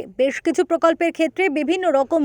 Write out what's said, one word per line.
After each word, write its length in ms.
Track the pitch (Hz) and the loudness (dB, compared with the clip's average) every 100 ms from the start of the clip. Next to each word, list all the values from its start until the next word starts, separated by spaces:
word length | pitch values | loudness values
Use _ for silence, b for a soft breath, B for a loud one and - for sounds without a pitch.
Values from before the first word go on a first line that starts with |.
| - 185 | -6 -2
বেশ 180 | 269 - | -2 0
কিছু 200 | - 311 359 | -2 -2 0
প্রকল্পের 460 | 330 330 330 339 | 2 2 2 -2
ক্ষেত্রে 320 | - 320 - 381 | 0 -2 0 -2
বিভিন্ন 360 | 277 285 370 370 | 0 -2 0 0
রকম 300 | 269 269 330 | 0 0 0